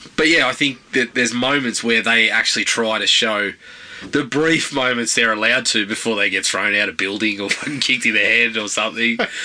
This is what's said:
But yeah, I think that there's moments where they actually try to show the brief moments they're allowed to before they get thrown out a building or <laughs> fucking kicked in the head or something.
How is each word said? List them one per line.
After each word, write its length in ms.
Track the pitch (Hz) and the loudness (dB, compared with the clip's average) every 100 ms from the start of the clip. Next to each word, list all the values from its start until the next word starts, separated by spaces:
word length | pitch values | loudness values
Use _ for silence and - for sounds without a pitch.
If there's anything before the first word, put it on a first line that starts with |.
| - - | -8 0
But 120 | 156 | 2
yeah, 180 | 165 131 | 4 2
I 40 | |
think 380 | 127 143 127 - | 0 -2 -4 -4
that 200 | 127 120 | -2 0
there's 200 | 127 120 | 0 0
moments 500 | 120 127 143 127 - | 0 0 0 0 -2
where 160 | 117 113 | 0 0
they 300 | 107 113 110 | 2 2 4
actually 340 | 110 110 113 | 2 0 0
try 340 | 107 - 113 110 | 0 0 0 0
to 80 | 101 | 2
show 460 | - 113 104 101 - - - - - | 2 2 0 -2 -6 -16 -20 -18 -16
the 220 | 98 143 | -4 -2
brief 480 | 135 135 160 160 - | 0 0 2 2 0
moments 420 | 139 127 120 117 | -2 0 0 0
they're 180 | - 117 | 2 2
allowed 340 | 107 110 127 120 | 2 2 2 0
to 180 | 113 | 0
before 320 | 101 107 117 107 | -2 -2 -2 0
they 140 | 101 | 0
get 160 | 95 - | 0 -2
thrown 280 | 95 104 | -2 0
out 140 | 104 104 | 0 0
a 40 | |
building 460 | 82 95 104 107 101 | -2 -4 -2 -2 -2
or 120 | 98 | -4
<laughs> 0 | |
fucking 300 | - - 147 | -4 -4 -2
kicked 260 | 117 127 120 | 0 0 0
in 80 | |
the 60 | 107 | 2
head 360 | 104 113 120 113 | 2 2 2 -2
or 120 | 104 | -4
something. 500 | - 107 113 117 117 - - | -2 -4 -2 -2 0 -4 -4